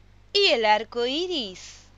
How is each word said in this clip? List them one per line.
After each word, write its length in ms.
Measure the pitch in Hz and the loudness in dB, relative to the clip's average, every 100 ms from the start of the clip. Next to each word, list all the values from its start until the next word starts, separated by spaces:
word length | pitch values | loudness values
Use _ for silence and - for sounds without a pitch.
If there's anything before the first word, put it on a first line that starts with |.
| - - - | -20 -20 -4
y 140 | 403 392 | 2 4
el 180 | 254 214 | 4 4
arco 400 | 214 220 240 240 | 2 0 -4 -4
iris. 720 | 285 370 330 208 185 - - - | -2 -4 -4 -6 -12 -18 -20 -20